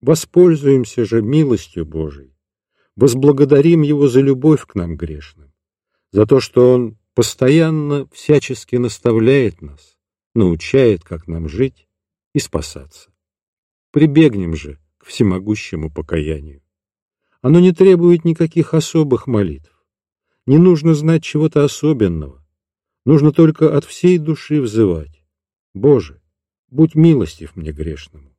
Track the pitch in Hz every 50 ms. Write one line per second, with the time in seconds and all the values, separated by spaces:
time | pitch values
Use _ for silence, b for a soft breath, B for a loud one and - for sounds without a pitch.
0 | - 123 160 160 - _ _ 180 180 180 165 147 143 139 139 131 120 - - -
1 | 117 98 110 113 107 104 139 156 156 139 120 98 - - _ 87 82 78 76 80
2 | 80 76 71 69 69 65 _ _ _ _ _ _ _ _ _ _ _ _ _ -
3 | 123 139 117 131 131 143 143 135 147 135 143 139 143 165 170 165 151 143 151 143
4 | 143 139 117 131 139 139 135 127 131 156 156 139 - _ _ 101 87 85 85 76
5 | 85 80 78 73 73 - _ _ 78 73 _ _ _ _ _ _ _ _ _ _
6 | _ _ - 101 110 110 143 135 117 - _ 127 123 123 127 123 123 113 107 _
7 | _ _ _ - 117 - - _ 131 127 147 160 165 160 160 156 147 147 143 143
8 | 135 _ _ - - - 147 143 - - 131 - - _ - 123 123 120 - -
9 | _ 123 113 113 110 117 135 143 127 104 82 _ 82 73 71 _ _ _ _ _
10 | _ _ _ _ _ _ _ 117 104 90 85 82 - - - 135 135 117 104 85
11 | _ _ 90 82 80 - 82 82 82 76 71 98 131 135 _ _ _ _ _ _
12 | _ _ _ _ _ _ _ 143 - - - - 76 - - - 69 73 _ _
13 | _ _ _ _ _ _ _ _ _ _ _ _ _ _ _ _ _ _ _ 147
14 | 151 160 139 156 160 143 110 101 92 85 82 80 - 73 71 _ _ _ _ _
15 | _ _ - - 123 101 90 92 95 104 107 104 - - - 82 78 80 76 -
16 | 78 - 87 82 73 76 80 76 71 76 71 _ _ _ _ _ _ _ _ _
17 | _ _ _ _ _ _ _ _ _ 123 151 175 180 185 175 - 185 196 185 170
18 | 170 175 175 170 165 170 160 - 170 156 _ 170 156 - - 160 156 - - 160
19 | 156 143 127 117 - - 123 107 101 87 73 69 _ _ _ _ _ _ _ _
20 | _ _ _ _ _ _ _ _ _ - 135 156 175 185 175 151 143 165 160 143
21 | 151 160 165 160 160 - - 151 156 156 - 151 143 143 - - - 151 156 123
22 | 107 92 85 80 76 69 65 _ _ _ _ _ _ _ _ _ _ _ _ _
23 | _ 120 151 147 143 151 147 - 165 156 156 - 160 151 - 143 143 - - -
24 | - 180 180 175 151 156 160 - - - 151 151 135 113 104 113 113 95 87 80
25 | 76 76 _ _ _ _ _ _ _ _ _ _ _ _ _ 95 101 143 147 120
26 | 90 - - _ _ _ _ _ _ _ _ _ _ _ 127 131 160 160 _ 156
27 | 160 165 160 135 95 80 - _ 80 78 _ 90 80 78 78 73 78 80 78 73
28 | - _ _ 78 69 69 _